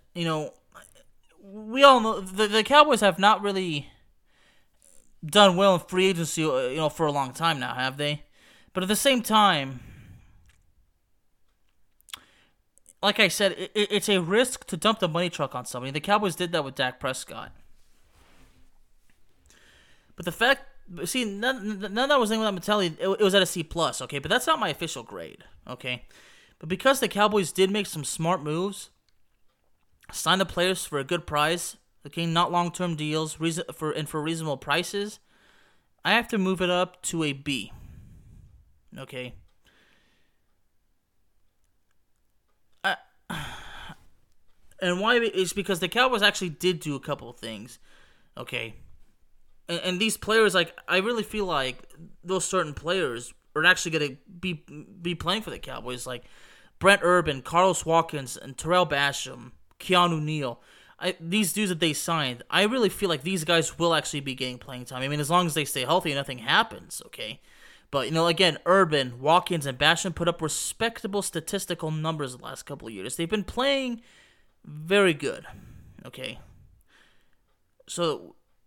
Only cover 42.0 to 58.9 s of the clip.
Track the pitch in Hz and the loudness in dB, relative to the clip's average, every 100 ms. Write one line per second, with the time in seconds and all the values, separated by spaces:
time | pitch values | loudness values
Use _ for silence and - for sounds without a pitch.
42 | _ _ _ _ _ _ _ _ 196 - | _ _ _ _ _ _ _ _ -4 -4
43 | _ _ - 156 147 - - - - - | _ _ -14 -12 -10 -12 -16 -16 -16 -18
44 | - - _ _ - _ - - 180 180 | -20 -20 _ _ -20 _ -20 -6 -2 0
45 | 220 240 233 185 180 202 196 175 175 226 | 2 2 2 0 -2 -2 -4 -2 -2 2
46 | 262 226 202 - 180 147 180 175 156 139 | 2 4 2 2 -4 -2 0 0 -2 -6
47 | - 139 120 - 117 107 117 - - - | -6 -8 -8 -14 -12 -12 -16 -20 -20 -20
48 | - _ _ - 120 120 113 - - - | -20 _ _ -16 -10 -8 -8 -12 -20 -20
49 | - _ _ - - - - 175 180 180 | -20 _ _ -20 -20 -18 -8 -6 -2 0
50 | 220 - - 226 214 180 165 - - 180 | 0 -2 2 4 6 4 0 -4 -2 0
51 | 214 240 208 214 185 151 131 123 - - | 2 -2 -4 -4 -2 0 -2 -6 -14 -20
52 | 165 - 175 185 - 185 151 139 156 190 | -20 -14 -4 -2 0 -2 -2 -4 -4 -2
53 | 143 117 120 - _ 151 170 180 170 156 | -2 -4 -10 -18 _ 2 4 4 2 -2
54 | 147 139 - 175 185 160 - 147 110 175 | -2 -6 -20 -8 -6 -6 -10 -18 -18 -10
55 | 170 170 160 214 190 - 135 127 113 123 | -8 -6 -4 -4 -6 -12 -12 -12 -10 -10
56 | 127 120 - - - - - - 180 196 | -10 -12 -14 -20 -20 -20 -20 2 4 6
57 | 175 180 156 135 - 170 190 170 160 165 | 6 4 2 -4 0 4 4 2 2 2
58 | 160 147 127 - 139 131 156 180 165 | 2 -2 -10 -12 -14 -8 0 2 2